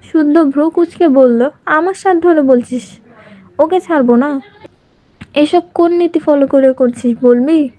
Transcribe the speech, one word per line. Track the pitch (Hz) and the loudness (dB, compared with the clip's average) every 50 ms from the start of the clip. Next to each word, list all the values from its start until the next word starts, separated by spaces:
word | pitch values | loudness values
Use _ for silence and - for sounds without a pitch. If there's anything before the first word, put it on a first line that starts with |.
| _ - | _ -4
শুদ্ধ | - 320 311 294 294 330 320 | -2 -2 0 2 2 2 0
ভ্রু | 277 277 294 302 330 | 0 0 -2 -4 -2
কুঁচকে | 320 - 339 330 - - 349 | -2 -2 -4 -4 -2 -2 0
বলল, | 330 254 269 262 254 240 233 240 285 - _ _ | 2 4 4 4 2 2 0 -2 -4 -6 _ _
"আমার | - 302 311 330 370 392 | -4 -2 -2 -2 -2 -6
শার্ট | - - 392 370 330 330 | -4 -2 -2 -2 0 2
ধরে | 349 330 311 | 2 2 2
বলছিস | 285 262 262 247 240 - 247 247 - - - - _ _ - - - - - - - _ _ - | 2 2 2 0 0 -4 -10 -10 -10 -12 -20 -20 _ _ -20 -20 -20 -20 -20 -20 -20 _ _ -4
ওকে | 302 320 359 370 | -2 0 0 -4
ছাড়বো | 349 - 330 302 254 247 240 | -4 -2 -2 -2 0 2 2
না? | 240 262 294 294 269 - 415 _ - - - _ _ _ _ _ _ _ _ _ _ - _ _ | 0 0 -2 -4 -8 -10 -14 _ -20 -20 -20 _ _ _ _ _ _ _ _ _ _ -20 _ _
এসব | 277 294 302 - 254 - - _ | -2 -2 0 0 -2 -4 -4 _
কোন | - 339 339 | -2 -2 0
নীতি | 349 349 349 339 339 320 | 0 0 -2 -2 -2 -4
ফলো | 302 - 294 285 277 | -2 0 0 0 0
করে | 269 294 277 269 262 262 | 0 0 2 2 2 0
করছিস | - 262 247 247 - - 247 233 233 254 | 0 -2 -2 -2 -4 -4 -4 -4 0 2
বলবি?" | 247 240 240 247 285 330 320 294 254 _ | 2 2 2 0 0 0 -2 -2 -4 _